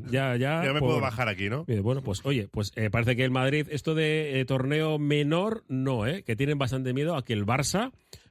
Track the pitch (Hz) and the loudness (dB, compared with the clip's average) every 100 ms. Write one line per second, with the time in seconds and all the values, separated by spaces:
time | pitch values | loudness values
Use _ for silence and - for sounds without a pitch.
0 | 120 127 135 120 131 160 170 147 131 123 | -2 0 0 0 0 0 0 2 2 2
1 | 131 113 117 95 101 131 165 110 104 135 | 0 -2 -2 0 -2 -2 -2 0 0 -2
2 | 131 95 139 143 98 - 98 - 110 113 | -2 -4 -2 -2 -2 -4 -4 -2 -2 2
3 | 117 120 131 127 131 151 151 151 - 160 | 2 2 2 2 2 0 -2 -4 -2 0
4 | 156 156 151 131 127 135 127 151 156 151 | 2 0 0 -2 0 0 2 2 2 0
5 | 147 147 147 165 208 220 - 131 131 123 | 2 2 2 2 0 -2 -4 -2 0 0
6 | 107 185 - 110 139 147 131 131 131 127 | 0 -2 -2 -2 0 0 0 -2 -2 0
7 | 151 160 117 110 101 123 127 185 254 - | 0 -2 -2 -2 0 0 0 0 -2 -8
8 | _ - _ | _ -20 _